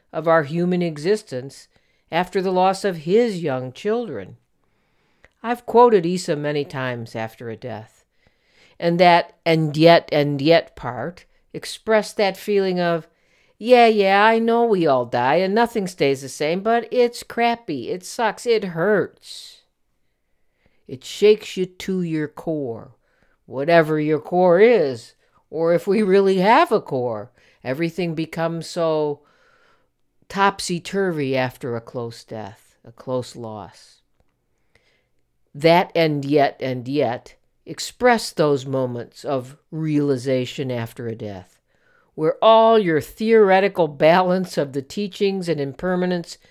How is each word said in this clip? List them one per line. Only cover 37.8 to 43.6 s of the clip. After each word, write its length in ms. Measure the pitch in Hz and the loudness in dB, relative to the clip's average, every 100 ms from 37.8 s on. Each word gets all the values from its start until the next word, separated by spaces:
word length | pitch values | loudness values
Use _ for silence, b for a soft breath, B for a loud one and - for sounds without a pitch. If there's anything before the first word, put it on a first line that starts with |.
| - - 247 226 - | -12 0 2 2 -2
those 340 | - 151 143 135 | 0 2 0 -2
moments 580 | 135 127 120 113 - | -4 -4 -6 -12 -12
of 320 | 120 135 123 143 - | -6 -6 -8 -18 -14
realization 1040 | 160 156 147 143 131 131 131 123 - 127 | -8 -2 0 0 -2 -2 -2 -4 -8 -6
after 360 | 120 113 - 117 | -6 -8 -10 -12
a 80 | 110 | -10
death, 460 | 107 95 90 _ _ _ _ _ _ - | -12 -14 -18 _ _ _ _ _ _ -4
where 280 | 156 - | -4 2
all 360 | 220 226 226 226 | 4 6 6 4
your 200 | 180 156 | 2 -2
theoretical 880 | - - 220 226 202 190 | -4 -6 2 4 6 4